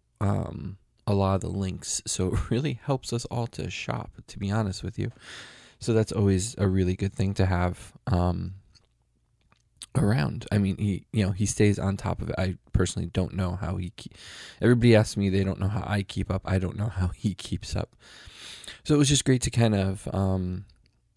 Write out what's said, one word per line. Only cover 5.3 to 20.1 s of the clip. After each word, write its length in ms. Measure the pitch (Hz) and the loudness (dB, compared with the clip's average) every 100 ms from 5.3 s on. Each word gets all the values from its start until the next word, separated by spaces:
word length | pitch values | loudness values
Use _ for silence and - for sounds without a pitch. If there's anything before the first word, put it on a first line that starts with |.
| - - - - - | -18 -18 -20 -20 -8
So 140 | - | 0
that's 180 | 110 107 | 2 2
always 440 | 98 98 92 110 - | 2 4 4 0 0
a 100 | 98 | 2
really 280 | 95 90 92 | 4 2 0
good 180 | 98 | -2
thing 220 | - 95 98 | 0 -2 2
to 100 | 92 | 2
have, 480 | 87 90 - - - - | 2 0 -2 -14 -10 0
um, 480 | 90 87 87 90 95 _ _ _ _ _ _ _ _ _ _ _ _ - - | 2 2 0 -6 -10 _ _ _ _ _ _ _ _ _ _ _ _ -4 2
around. 520 | 101 131 - - - | 2 2 0 -4 -2
I 60 | 104 | 0
mean, 200 | 98 - | 2 0
he, 280 | 101 90 - | -2 -2 -2
you 100 | 110 | 0
know, 80 | 98 | 0
he 120 | 95 101 | 0 -2
stays 320 | - 104 101 | 4 4 4
on 200 | 98 98 | 0 -2
top 220 | 95 87 | -4 -4
of 100 | - | -4
it. 40 | - | -2
I 160 | 92 - _ | -2 -4 _
personally 400 | - 90 90 85 | 0 0 -2 -4
don't 220 | - 90 95 | -2 -2 -2
know 160 | 90 92 | -4 -2
how 140 | 82 92 | -4 -6
he 140 | 90 | -8
ke-, 200 | - - - - - - - | -10 -18 -18 -20 -18 -18 2
everybody 360 | 113 120 120 107 | 4 6 8 8
asks 220 | 107 101 | 6 0
me, 120 | 98 | 2
they 140 | 95 | 2
don't 160 | 95 - | 0 0
know 80 | 95 | -2
how 160 | 104 - | -2 -2
I 160 | 101 | -4
keep 300 | 98 - 95 | -2 -6 -2
up. 100 | 92 | -4
I 140 | - 92 | 0 0
don't 180 | 92 - | 0 -2
know 120 | 110 | -4
how 200 | 92 90 | 0 -2
he 260 | - 104 90 | 0 -4 -4
keeps 400 | - 90 - - | -6 -6 -4 -6
up. 200 | - _ - - - - - - - - | -6 _ -20 -20 -20 -20 -18 -18 -18 -12
So 120 | - 147 | 2 4
it 20 | |
was 100 | 139 | 6
just 140 | 143 | 4
great 200 | - 127 | 4 2
to 80 | 127 | 2
kind 240 | 117 113 101 | 2 4 4
of, 320 | 95 95 - | 2 -2 -4